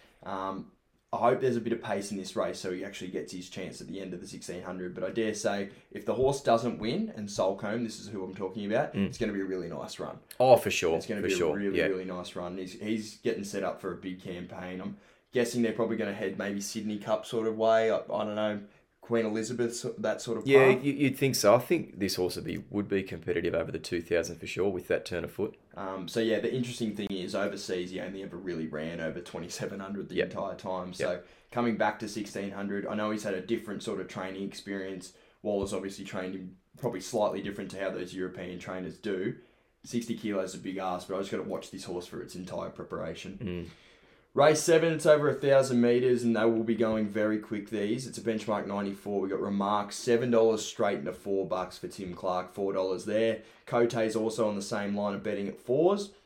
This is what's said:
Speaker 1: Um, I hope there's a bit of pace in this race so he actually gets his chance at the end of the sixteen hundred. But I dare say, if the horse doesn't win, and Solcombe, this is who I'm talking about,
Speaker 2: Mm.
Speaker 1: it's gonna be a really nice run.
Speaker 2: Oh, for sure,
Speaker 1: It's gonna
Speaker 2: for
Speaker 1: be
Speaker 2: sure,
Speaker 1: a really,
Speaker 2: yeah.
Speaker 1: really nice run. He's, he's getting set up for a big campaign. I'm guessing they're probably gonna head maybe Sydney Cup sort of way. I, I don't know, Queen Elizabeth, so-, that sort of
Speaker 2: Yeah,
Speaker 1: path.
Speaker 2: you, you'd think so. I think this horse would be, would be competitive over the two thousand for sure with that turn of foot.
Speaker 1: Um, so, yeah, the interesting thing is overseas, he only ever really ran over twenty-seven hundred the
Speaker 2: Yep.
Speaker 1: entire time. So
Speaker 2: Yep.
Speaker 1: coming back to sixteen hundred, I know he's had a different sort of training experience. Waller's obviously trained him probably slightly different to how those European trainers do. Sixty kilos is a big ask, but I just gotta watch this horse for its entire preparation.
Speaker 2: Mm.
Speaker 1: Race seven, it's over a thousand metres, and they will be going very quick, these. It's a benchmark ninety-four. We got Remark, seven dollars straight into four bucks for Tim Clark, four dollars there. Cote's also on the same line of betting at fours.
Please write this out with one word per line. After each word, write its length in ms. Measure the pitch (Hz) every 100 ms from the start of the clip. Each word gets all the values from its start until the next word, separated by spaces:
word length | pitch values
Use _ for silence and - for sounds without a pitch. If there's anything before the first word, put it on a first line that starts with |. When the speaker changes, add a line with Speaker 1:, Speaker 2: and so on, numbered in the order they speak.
| - -
Speaker 1:
Um, 480 | 92 98 95 98 - _ _ _ -
I 40 | 98
hope 220 | 117 127
there's 160 | 131 117
a 60 |
bit 100 | 110
of 100 | -
pace 300 | - 101 98
in 60 | 98
this 180 | 90 107
race 240 | 90 90
so 100 | 95
he 100 | 92
actually 280 | 98 - 92
gets 200 | 92 -
his 160 | 92 90
chance 300 | - 90 -
at 80 | -
the 140 | 95
end 120 | 92
of 60 | 90
the 60 | 98
sixteen 360 | 92 - 90
hundred. 300 | 92 92 90 92
But 80 |
I 80 | 95
dare 240 | 110 107 104
say, 340 | 104 101 98 - -
if 140 | 98 113
the 100 | 110
horse 260 | 135 139
doesn't 380 | - 117 120 -
win, 340 | 107 165 220 -
and 140 | 101
Solcombe, 540 | 107 95 95 104 113
this 160 | 113 -
is 80 | 101
who 140 | 101
I'm 100 | 92 95
talking 300 | 95 107 101
about, 200 | 113 156 -
Speaker 2:
Mm. 100 | 95
Speaker 1:
it's 120 | -
gonna 140 | 110
be 60 | 101
a 40 | 95
really 240 | 92 85
nice 300 | 73 - -
run. 180 | 78 - - -
Speaker 2:
Oh, 180 | 127 120
for 140 | 101
sure, 260 | - 85 80
Speaker 1:
It's 80 | -
gonna 160 | 104
Speaker 2:
for 60 | 92
Speaker 1:
be 60 | 92
Speaker 2:
sure, 200 | 82 76
Speaker 1:
a 40 |
really, 180 | 101 87
Speaker 2:
yeah. 80 | 80
Speaker 1:
really 200 | 92 92
nice 300 | 90 90 92
run. 220 | 87 95
He's, 160 | 92
he's 420 | 92 107 110 104 -
getting 260 | 117 98
set 200 | 101 101
up 160 | 92 -
for 140 | 95
a 20 | 87
big 240 | 92 90
campaign. 600 | 98 87 90 90 90 92
I'm 160 | 98 101 - _ _
guessing 280 | 127 120 123
they're 100 | 113
probably 220 | - 113 110
gonna 160 | 104
head 240 | 98 98 92
maybe 220 | 101 101
Sydney 380 | 101 110 104 104
Cup 280 | 110 107 -
sort 220 | 117 110
of 100 | 107
way. 320 | 110 113 113
I, 80 | 101
I 260 | - 101 104
don't 100 | 107
know, 240 | 107 104 - - _ _
Queen 240 | - 117 110
Elizabeth, 500 | 107 110 120 117 -
so-, 180 | - -
that 220 | 107 104
sort 160 | - 113
of 80 | 131
Speaker 2:
Yeah, 260 | 139 131
Speaker 1:
path. 100 | 127
Speaker 2:
you, 80 | 139
you'd 240 | 139 139 131
think 180 | 135 -
so. 180 | 104 117
I 40 |
think 400 | 123 175 - -
this 160 | 95 -
horse 200 | 90 87
would 80 | 85
be, 180 | 87 -
would 200 | 104 98
be 140 | 98
competitive 500 | 95 85 90 85 85 85
over 160 | 80
the 80 | 80
two 220 | - 87
thousand 360 | - 85 82 85
for 100 | -
sure 220 | - 98
with 180 | 90 -
that 160 | 85 -
turn 180 | 87
of 80 | 82
foot. 240 | - 104 - _ -
Speaker 1:
Um, 320 | 95 95 90
so, 120 | 113
yeah, 180 | 113 107
the 120 | 113
interesting 440 | 127 120 - 110 101
thing 100 | 98
is 240 | 95 92 98
overseas, 560 | 98 98 - 92 90
he 80 | 92
only 220 | 92 98
ever 120 | 95 85
really 300 | 92 82 80
ran 320 | 76 80 85
over 200 | 80 -
twenty-seven 600 | - 82 82 - 98 98
hundred 300 | 98 101 90
the 60 | 90
Speaker 2:
Yep. 160 | 92
Speaker 1:
entire 240 | - 98 92
time. 360 | 98 92 90
So 180 | 87 90
Speaker 2:
Yep. 160 | 90 - - -
Speaker 1:
coming 260 | 123 120 104
back 220 | 107 -
to 80 | 107
sixteen 420 | 117 101 101 98
hundred, 360 | 98 101 101 98
I 80 | 104
know 160 | 107
he's 120 | 107
had 120 | 104 92
a 60 |
different 420 | 92 113 - 98
sort 160 | - 98
of 60 | 90
training 360 | 104 95 95
experience. 720 | 98 - 101 98 95 92 - - _ _
Waller's 300 | 107 101 98
obviously 300 | 98 98 98
trained 300 | 98 101 92 95
him 200 | 92 - _ -
probably 220 | - 92
slightly 400 | - 113 104 95
different 260 | 95 98 92
to 80 | 92
how 120 | 95
those 220 | 90 90 92
European 420 | 92 95 92 90
trainers 380 | - 92 90 -
do. 380 | 107 92 107 - - _ _ _
Sixty 320 | - 120 117 117
kilos 400 | 107 98 92 90
is 0 |
a 80 |
big 140 | 92 92
ask, 300 | 92 90 -
but 60 | 95
I 40 |
just 120 | 98
gotta 120 | 101
watch 260 | 95 87 -
this 140 | 92
horse 240 | - 87 -
for 140 | -
its 100 | - 90
entire 340 | 90 87 90
preparation. 680 | - - 87 85 87 92 95 104 90 82
Speaker 2:
Mm. 20 | - - - _ - _
Speaker 1:
Race 280 | 135 151 151
seven, 320 | - 160 165
it's 140 | 156 160
over 220 | 147 147
a 40 |
thousand 480 | 127 139 135 127 120
metres, 400 | 120 123 127 120
and 140 | 117 107
they 100 | 113
will 180 | 113
be 120 | 110 110
going 320 | 113 110 104
very 320 | 104 107 107
quick, 320 | - 107 101
these. 340 | 107 101 123 123
It's 140 | -
a 20 |
benchmark 460 | 110 110 113 104 98
ninety-four. 520 | 101 98 98 101 101
We 100 | 95
got 100 | 95
Remark, 500 | 101 101 101 104 101
seven 380 | - - 120 127
dollars 340 | 117 113 110
straight 360 | - - 104 87
into 120 | 71
four 340 | - 101 98 90
bucks 320 | 92 90 -
for 80 | 90
Tim 260 | - 92
Clark, 400 | 85 95 90 90
four 180 | - 98
dollars 340 | 95 95 92 101
there. 340 | 107 113 107 - - -
Cote's 500 | 120 120 117 110 110
also 320 | 110 107 107
on 80 | 101
the 60 |
same 340 | 98 107 101 101
line 200 | 104 98
of 80 |
betting 240 | 104 101 101
at 100 | -
fours. 520 | - 135 175 202 - -